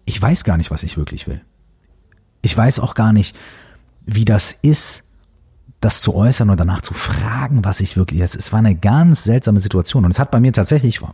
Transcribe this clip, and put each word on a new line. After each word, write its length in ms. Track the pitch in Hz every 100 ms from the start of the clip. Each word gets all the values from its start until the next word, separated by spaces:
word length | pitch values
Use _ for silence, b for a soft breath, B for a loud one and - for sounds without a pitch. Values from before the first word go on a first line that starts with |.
| -
Ich 140 | -
weiß 220 | 110 180
gar 140 | - 82
nicht, 140 | -
was 120 | 76
ich 140 | 85 -
wirklich 300 | 73 - -
will. 140 | - - _ _ _ _ _ _ _ _ _
Ich 140 | - -
weiß 240 | 120 -
auch 160 | 117 -
gar 180 | 110
nicht, 220 | 107 95 B B B B B B _ -
wie 200 | 107 113
das 260 | 104 -
ist, 520 | - 147 151 - - - _ _ _ _ _ - _ -
das 160 | -
zu 140 | - 90
äußern 340 | 117 127 107
und 100 | 90
danach 220 | 87 90
zu 140 | - 85
fragen, 680 | - - 107 120 135 131
was 160 | 101 95
ich 160 | 98 95
wirklich, 240 | 92 85
es, 140 | 90 -
es 160 | -
war 60 | 110
eine 180 | 110 87
ganz 480 | 101 139 170 151
seltsame 360 | 107 127 113 101
Situation. 440 | 98 92 - 127
Und 80 | 87
es 80 | 101
hat 120 | 139
bei 80 | 117
mir 120 | 127
tatsächlich, 480 | 113 95 151 123 - -